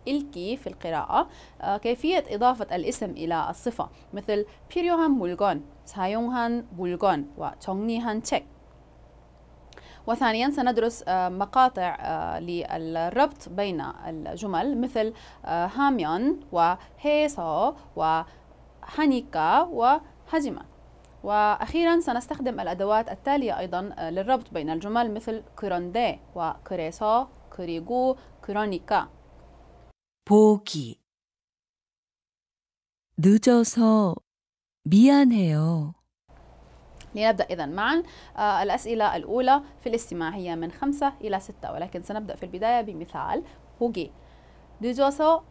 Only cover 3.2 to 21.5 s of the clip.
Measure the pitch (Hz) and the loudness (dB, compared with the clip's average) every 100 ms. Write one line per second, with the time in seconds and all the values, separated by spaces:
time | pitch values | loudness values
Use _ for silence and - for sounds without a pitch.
3.2 | 165 165 - 170 240 226 - - - 196 | -4 -4 -4 -6 -8 -6 -10 -12 -16 -10
4.2 | - 208 208 - - 349 349 339 320 262 | -2 -2 -2 -8 -8 -2 0 2 2 2
5.2 | 175 175 202 151 - - - 196 185 214 | 0 0 0 0 -6 -20 -14 -6 -2 -2
6.2 | 240 254 233 240 233 175 180 175 196 151 | -2 -2 -2 -2 -6 -6 -4 0 2 2
7.2 | 143 - 147 - - 190 220 233 233 214 | -2 -8 -8 -8 -8 -4 -4 -4 -4 -4
8.2 | - 220 - - - - - - - - | -2 -4 -4 -20 -20 -20 -20 -20 -20 -20
9.2 | - - - - - - - - - 233 | -20 -20 -20 -20 -20 -20 -20 -10 -4 0
10.2 | 240 220 269 285 247 233 226 233 - 185 | 2 2 0 2 0 2 0 0 -2 0
11.2 | 180 185 202 262 254 190 180 - - 160 | 0 -2 0 4 4 2 -4 -4 -6 -4
12.2 | 165 165 170 170 - 165 160 165 170 233 | -4 -6 -6 -6 -6 -6 -6 -4 -2 0
13.2 | 294 285 190 180 202 160 135 - 165 160 | 0 -2 -10 -6 -4 -4 -6 -10 -12 -10
14.2 | 151 170 208 170 254 254 247 226 220 - | -10 -8 -4 -2 0 -2 -2 -2 -4 -6
15.2 | - - - 170 180 226 277 247 151 175 | -18 -14 -6 -2 -2 0 2 2 0 0
16.2 | 269 359 - 175 165 185 - - 294 202 | 0 -2 -2 2 2 2 -8 -4 0 2
17.2 | 202 190 165 156 240 294 - 165 160 160 | 2 -2 -2 0 0 -2 -10 -2 0 0
18.2 | 170 - - - - - - - 302 254 | -2 -14 -20 -20 -20 -20 -8 0 2 2
19.2 | - 165 156 247 349 262 240 302 - - | 0 0 4 4 2 2 2 2 -2 -20
20.2 | - 320 277 - - - - - - - | -4 -2 -2 -8 -14 -20 -20 -20 -20 -12
21.2 | 202 208 208 | -2 2 4